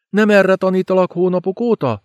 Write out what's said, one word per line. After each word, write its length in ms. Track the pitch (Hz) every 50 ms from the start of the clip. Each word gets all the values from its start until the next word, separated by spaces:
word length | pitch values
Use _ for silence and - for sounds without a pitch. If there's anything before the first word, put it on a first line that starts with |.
| _ _
Nem 200 | - 196 220 208
erre 260 | 208 202 190 185 190
tanítalak 560 | 185 - 190 185 185 180 - 190 185 180 175
hónapok 480 | - 175 180 185 180 180 170 185 190 -
óta, 440 | 240 240 220 - - 131 113 101 -